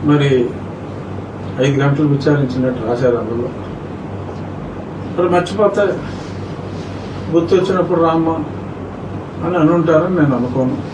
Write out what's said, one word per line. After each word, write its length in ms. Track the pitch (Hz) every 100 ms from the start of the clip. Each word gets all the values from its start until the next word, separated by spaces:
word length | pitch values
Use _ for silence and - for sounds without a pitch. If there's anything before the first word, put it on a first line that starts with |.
| 151
మరి 200 | 147 143 131 117 - - - - - - - - - - -
ఐదు 120 | 135 135
గంటలు 260 | 139 143 151
విచారించినట్టు 720 | 139 160 143 127 131 127 - 110
రాశారు 300 | 123 131 117
అందులో. 280 | 110 117 120 98 95 - - - - - - - - - - - - - - 170
మరి 120 | 180 180
మర్చిపోతే 480 | 175 196 202 202 202 - - - - - - - - - - - - - -
గుర్తొచ్చినప్పుడు 680 | 160 170 185 185 185 165 175 165
రామ్మా 300 | 165 160 156 143 - - - - - - - - -
అని 120 | 165 180
అనుంటారని 520 | 156 170 160 160 180 180
నేను 140 | 143 120
అనుకోను. 380 | 123 131 127 147 -